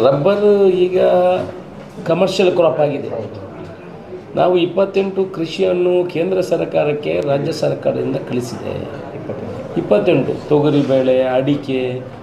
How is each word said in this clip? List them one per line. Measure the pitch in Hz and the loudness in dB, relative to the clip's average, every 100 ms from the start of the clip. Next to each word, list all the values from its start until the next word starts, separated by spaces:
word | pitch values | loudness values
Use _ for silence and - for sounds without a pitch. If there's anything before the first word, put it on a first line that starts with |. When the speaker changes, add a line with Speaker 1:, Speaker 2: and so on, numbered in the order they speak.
| 123 | 4
Speaker 1:
ರಬ್ಬರ್ | 143 175 202 208 202 196 | 4 2 4 4 6 4
ಈಗ | 180 180 185 185 180 180 185 - - - - - - 165 | 4 2 2 4 4 2 0 -4 -10 -16 -16 -16 -10 -2
ಕಮರ್ಷಿಯಲ್ | 165 185 - 180 175 | 2 2 4 2 4
ಕ್ರಾಪ್ | 156 147 | 2 2
ಆಗಿದೆ. | 147 131 - | 0 0 -6
Speaker 2:
ಹೌದು. | 117 104 - - - - - - - - - - - | -8 -8 -12 -14 -14 -16 -16 -18 -18 -16 -16 -8 0
Speaker 1:
ನಾವು | 170 180 | 2 4
ಇಪ್ಪತ್ತೆಂಟು | 165 190 196 196 190 190 190 | 2 0 0 0 -2 -2 -4
ಕೃಷಿಯನ್ನು | 165 160 - 185 180 180 180 175 | -4 -6 -2 0 2 2 2 0
ಕೇಂದ್ರ | 151 185 185 | -2 -2 0
ಸರ್ಕಾರಕ್ಕೆ | 180 165 165 165 151 147 156 165 147 | 0 -2 0 0 0 -2 -2 -2 0
ರಾಜ್ಯ | 139 147 | -2 -2
ಸರ್ಕಾರದಿಂದ | - 147 135 143 127 127 135 | -2 -2 0 -2 -2 -2 -4
ಕಳಿಸಿದೆ. | - 123 120 104 101 | -4 -6 -6 -8 -8
Speaker 2:
ಇಪ್ಪತ್ತೆಂಟು. | 92 - - - - - - - - - - | -8 -8 -10 -12 -12 -10 -10 -10 -10 -4 -4
Speaker 1:
ಇಪ್ಪತ್ತೆಂಟು, | - 101 180 139 - - - | 2 2 4 2 2 -4 2
ತೊಗರಿ | 147 147 143 | 2 4 2
ಬೇಳೆ, | 127 135 131 127 | 4 2 4 4
ಅಡಿಕೆ, | 131 127 139 143 - 131 127 127 - - | 4 2 2 -2 0 -2 -2 -4 -10 -14